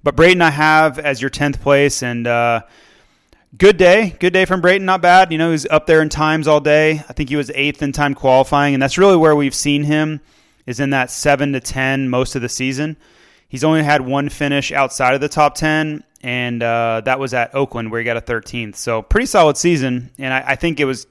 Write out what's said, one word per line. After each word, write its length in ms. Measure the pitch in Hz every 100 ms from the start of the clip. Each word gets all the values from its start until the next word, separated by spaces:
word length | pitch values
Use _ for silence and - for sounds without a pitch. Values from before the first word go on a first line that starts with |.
But 140 | 143 127
Brayton 260 | 165 180
I 80 | 165
have 480 | 147 156 156 156 139
as 240 | 147 135
your 80 | 135
tenth 320 | - 147 135
place, 400 | 139 143 143 -
and, 240 | 123 120 117
uh, 360 | 120 120 113 - _ _ _ _ _ _ _ _ -
good 220 | 190 196
day. 380 | 180 196 208 -
Good 140 | 175
day 120 | 185 185
from 160 | 175
Brayton, 260 | 175 196 190
not 160 | 185
bad. 280 | 175 180 185
You 60 | 160
know, 120 | 165
he 20 |
was 160 | 160 139
up 160 | 156 -
there 160 | 160
in 80 | 156
times 380 | 151 156 160 151
all 120 | 151
day. 440 | 147 151 156 156 -
I 60 |
think 160 | 147 139
he 60 | 147
was 160 | 131
eighth 320 | 135 143 143
in 80 | 143
time 240 | 139 143 139
qualifying, 580 | 131 131 135 147 143
and 80 | 139
that's 160 | 135 170
really 180 | 196 180
where 200 | 156 147
we've 180 | 143
seen 300 | - 147 143
him, 380 | 147 151 156 151 _ _ _ _ -
is 140 | 117
in 100 | 139
that 220 | 139 127
seven 420 | - 147 139 143
to 60 | 135
ten 500 | - 135 131 135 131
most 260 | 123 127 135
of 60 |
the 80 | 117
season. 480 | - 131 135 156 156 _ _ _ _ _
He's 160 | 131
only 200 | 156 160
had 180 | 151 147
one 280 | 127 139 143
finish 420 | - 143 143 -
outside 420 | 139 135 - 127
of 80 | 135
the 80 | 147
top 240 | 160 147
ten, 500 | - 156 156 156 151 _ _
and, 400 | 127 123 123 120
uh, 380 | 117 117 117 113 117
that 140 | 135
was 160 | 135 127
at 180 | 117
Oakland 380 | 139 139 120 113
where 80 | 113
he 60 | 117
got 120 | 117
a 40 |
thirteenth. 540 | 110 113 - 120 110 -
So 280 | - 113
pretty 240 | 107 214 247
solid 300 | 202 160 139
season, 520 | 175 165 131 123 123 -
and 160 | 131
I, 100 | 131 135
I 80 | 135
think 240 | 170 147
it 60 | 139
was 200 | 123 -